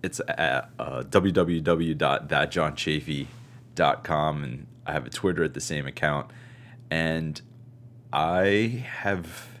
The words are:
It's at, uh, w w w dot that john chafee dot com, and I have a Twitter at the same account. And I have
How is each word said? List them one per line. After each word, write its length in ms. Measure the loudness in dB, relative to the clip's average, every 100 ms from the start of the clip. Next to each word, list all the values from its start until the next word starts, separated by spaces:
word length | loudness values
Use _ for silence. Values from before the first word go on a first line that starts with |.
It's 200 | -6 -6 -4
at, 420 | 0 0 0 -4 -10
uh, 240 | -8 -6
w 300 | 2 4 4
w 280 | 4 4 2
w 320 | 2 2 2
dot 360 | 2 2 2 2
that 200 | 2 2
john 240 | 2 0
chafee 540 | 0 -2 -2 -2 -6 -6 -12 -20 -20 -10 2
dot 280 | 2 2
com, 400 | 0 0 2 0
and 240 | -6 -10 -14 -10 -4
I 80 |
have 120 | -4 -4
a 40 |
Twitter 340 | -2 0 2
at 100 | 0
the 80 | -2
same 240 | -4 -4 -6
account. 460 | -2 0 0 -4 -16 -20 -20 -20 -20 -4
And 520 | 0 0 0 -4 -8 -14 -20 -20 -20 -20 -20 -4
I 720 | 0 2 4 4 4 2 -2 -8 -4
have 500 | -2 -2 -4 -12 -16 -20